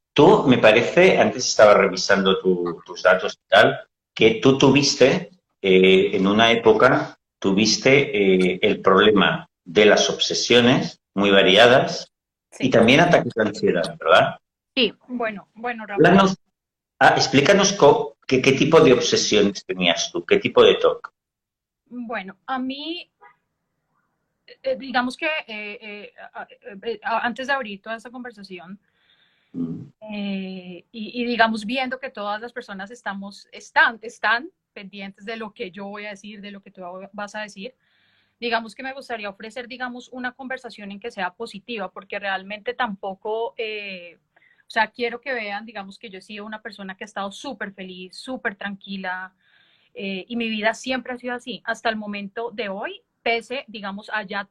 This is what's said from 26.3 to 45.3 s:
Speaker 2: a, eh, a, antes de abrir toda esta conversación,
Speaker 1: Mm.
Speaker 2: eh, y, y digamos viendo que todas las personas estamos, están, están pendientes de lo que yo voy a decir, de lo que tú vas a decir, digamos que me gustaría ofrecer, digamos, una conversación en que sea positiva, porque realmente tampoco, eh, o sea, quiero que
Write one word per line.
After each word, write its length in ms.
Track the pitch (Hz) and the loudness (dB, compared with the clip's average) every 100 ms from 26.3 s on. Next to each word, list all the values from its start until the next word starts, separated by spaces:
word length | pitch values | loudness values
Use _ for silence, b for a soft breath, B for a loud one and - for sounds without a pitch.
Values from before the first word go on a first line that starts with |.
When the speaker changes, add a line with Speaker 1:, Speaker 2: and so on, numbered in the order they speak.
Speaker 2:
a, 140 | 226 180 _ 240 196 | -16 -18 _ -20 -14
eh, 160 | 233 208 | -10 -8
a, 220 | 202 226 240 | -4 -4 -4
antes 220 | 233 262 | -6 -4
de 60 | |
abrir 280 | 269 214 196 | -4 -6 -12
toda 140 | 220 226 | -12 -14
esta 160 | 240 | -14
conversación, 680 | 254 247 208 190 180 170 202 _ _ _ _ _ _ _ | -18 -18 -18 -18 -18 -18 -20 _ _ _ _ _ _ _
Speaker 1:
Mm. 300 | - 165 160 139 _ | -10 -8 -10 -14 _
Speaker 2:
eh, 840 | 214 208 202 196 190 190 180 175 _ | -14 -10 -8 -8 -8 -12 -16 -18 _
y, 300 | 226 214 247 | -16 -12 -6
y 40 | 240 | -4
digamos 400 | 233 226 220 208 | 0 0 -2 -6
viendo 340 | 262 254 262 | -6 -6 -8
que 100 | 262 | -12
todas 320 | 233 202 214 | -10 -8 -8
las 100 | 240 | -10
personas 380 | 247 233 190 196 | -16 -14 -14 -14
estamos, 580 | 247 208 196 196 202 _ | -14 -10 -10 -10 -16 _
están, 480 | 208 - 277 302 226 | -20 -6 0 0 0
están 480 | 226 - 214 233 330 _ _ | -14 -6 -2 -2 -6 _ _
pendientes 520 | 214 196 202 196 196 202 | -20 -18 -16 -16 -16 -14
de 120 | 226 | -12
lo 160 | 214 | -12
que 160 | 208 190 | -12 -14
yo 160 | 196 202 | -12 -14
voy 200 | 208 208 | -12 -14
a 40 | |
decir, 320 | 196 208 214 | -16 -18 -18
de 80 | 202 | -18
lo 140 | 202 | -20
que 80 | 196 | -20
tú 100 | 196 175 185 196 | -20 -16 -16 -16
vas 240 | 208 202 214 | -14 -12 -12
a 60 | |
decir, 340 | 208 202 190 _ _ _ _ _ _ - | -14 -14 -18 _ _ _ _ _ _ -10
digamos 340 | 240 233 226 | -4 -4 -4
que 80 | - | -12
me 120 | 262 | -12
gustaría 360 | 269 254 226 202 | -12 -12 -10 -10
ofrecer, 380 | 196 220 254 240 | -12 -16 -14 -14
digamos, 420 | 247 254 247 - | -12 -12 -12 -16
una 220 | 254 247 | -12 -12
conversación 600 | 247 262 262 233 208 202 | -12 -12 -12 -14 -16 -16
en 80 | 202 | -14
que 120 | 233 | -14
sea 240 | 202 180 - | -8 -8 -8
positiva, 560 | 226 196 - 226 185 | -14 -14 -12 -10 -10
porque 260 | 208 196 202 | -12 -12 -8
realmente 560 | 196 190 190 208 202 | -6 -6 -8 -14 -10
tampoco, 800 | 240 240 196 202 190 214 220 233 - | -6 -6 -6 -10 -10 -8 -6 -6 -8
eh, 600 | 220 214 202 185 175 _ _ _ _ _ _ | -10 -10 -12 -14 -18 _ _ _ _ _ _
o 60 | |
sea, 180 | 233 214 | -2 -2
quiero 320 | - 233 240 | -2 -6 -6
que 120 | 277 | -8